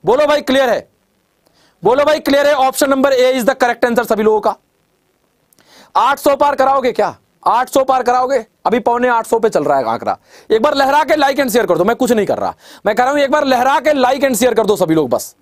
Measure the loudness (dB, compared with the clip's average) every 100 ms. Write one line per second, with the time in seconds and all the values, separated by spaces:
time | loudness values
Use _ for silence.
0 | 0 2 2 0 0 0 0 -2 -6 _
1 | _ _ _ _ _ _ _ _ 0 2
2 | 2 0 0 2 2 2 0 0 0 2
3 | 0 2 2 2 -2 0 -2 0 -2 -2
4 | -2 0 2 2 -2 -4 _ _ _ _
5 | _ _ _ _ _ _ _ -20 -6 -2
6 | 0 0 0 2 0 2 0 0 -2 -2
7 | -4 -6 _ _ -2 -2 0 -2 0 0
8 | 0 -2 0 -4 -6 _ -2 0 0 0
9 | 0 -2 -2 -2 0 0 0 0 0 -4
10 | -4 -8 _ -20 _ 0 0 0 2 0
11 | 0 0 0 0 -2 -2 0 0 0 0
12 | 0 0 0 -4 -6 -8 -20 -8 -4 -2
13 | 0 0 0 0 0 0 0 0 0 0
14 | 0 0 -2 0 0 0 0 0 0 0
15 | 0 -4 -6 _